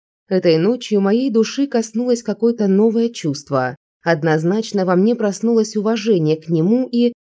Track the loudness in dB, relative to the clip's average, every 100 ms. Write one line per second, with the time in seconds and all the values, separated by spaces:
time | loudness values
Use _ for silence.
0 | _ _ -6 0 2 2 2 -2 -2 0
1 | 2 2 2 0 0 -2 -2 -2 -4 -4
2 | -2 -2 -4 -2 -2 0 2 2 2 2
3 | -2 -4 -6 -6 -4 -2 -2 -6 _ _
4 | -2 0 2 0 0 -2 -2 -2 0 2
5 | 2 2 -2 -2 0 0 0 -2 -2 -2
6 | 0 2 2 -2 0 0 2 0 0 0
7 | 0 -2